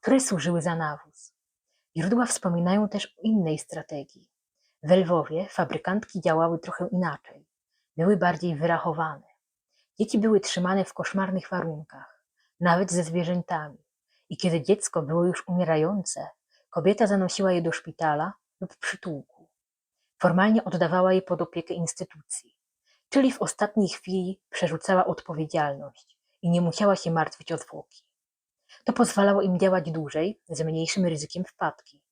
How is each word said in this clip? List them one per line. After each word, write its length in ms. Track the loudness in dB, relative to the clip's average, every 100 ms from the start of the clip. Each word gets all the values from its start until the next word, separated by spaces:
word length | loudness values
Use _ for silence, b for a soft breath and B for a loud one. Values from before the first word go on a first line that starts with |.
które 200 | 4 2
służyły 420 | 4 -2 0 0
za 140 | -2 -2
nawóz. 580 | -4 -6 -14 _ -20 _ _ _ _ _ _ -4
Źródła 300 | 0 2 0
wspominają 640 | 0 0 0 2 2 2
też 180 | -2 -8
o 160 | _
innej 360 | 0 2 2 -2
strategii. 720 | -6 -12 -10 -12 -12 _ _ _ _ _ _ _
We 140 | 2 4
Lwowie 520 | 4 0 0 -4 -6
fabrykantki 720 | -4 -4 -2 -2 -4 -4 -4
działały 380 | 0 2 2 0
trochę 300 | -6 -8 -4
inaczej. 540 | -2 -2 -6 -14 -20 _ _ _ _ _ -2
Były 200 | 2 4
bardziej 400 | 2 0 -4 -2
wyrachowane. 680 | 0 0 0 -2 -4 -6 _ _ _ _ _ _ _ _
Dzieci 200 | -2 2
były 220 | 4 2
trzymane 440 | 2 -2 0 0
w 100 | -2
koszmarnych 540 | -6 -4 -2 -2 -4 -4
warunkach, 760 | -6 -4 -8 -12 -18 -20 _ _ _ _ _
nawet 320 | 2 4 2
ze 100 | 0
zwierzętami. 800 | -2 -2 -2 -2 -2 -6 -6 -16 _ _ _ _ _
I 80 | -4
kiedy 260 | 0 0
dziecko 400 | 2 0 0 -6
było 220 | -2 2
już 240 | 2 0 -2
umierające, 800 | -2 2 2 2 -2 -6 -10 -12 -16 _ _ _
kobieta 360 | 0 2 4 2
zanosiła 460 | 2 0 0 2
je 100 | 2
do 100 | 0
szpitala 600 | -4 -10 -2 0 0 -2 -6 _ _
lub 160 | -16 -10
przytułku. 720 | -8 -8 -8 -10 -12 _ _ _ _ _ _ _ _ _
Formalnie 460 | 4 6 6 4
oddawała 480 | 2 0 2 4 4
je 100 | 4
pod 200 | 2 -4
opiekę 320 | -4 -6 -6
instytucji, 840 | -4 -4 -6 -12 -14 -14 -14 _ _ _ _ _ _ _
czyli 240 | 2 2
w 100 | 2
ostatniej 460 | -6 -2 -2 2 0
chwili 520 | -2 -4 -4 -4 -8 _
przerzucała 560 | -4 -4 -4 0 2 2
odpowiedzialność 1120 | -2 -6 -6 -4 0 -2 -4 -12 _ _ _ _ _
i 80 | 0
nie 100 | 2
musiała 360 | 2 2 2 2
się 140 | 0
martwić 420 | 0 -2 -4 -8
o 60 | -8
zwłoki. 440 | -8 -18 -18 _ _ _ _ _ _ _ _ b
To 80 | -6
pozwalało 500 | 2 2 4 4 4
im 160 | 0 2
działać 320 | 2 2 0
dłużej, 520 | -6 -4 -2 -4 -4 _
z 120 | -6
mniejszym 440 | -4 -2 -2 0
ryzykiem 400 | 0 -2 -8 -10
wpadki. 580 | -10 _ -6 -6 _ _ _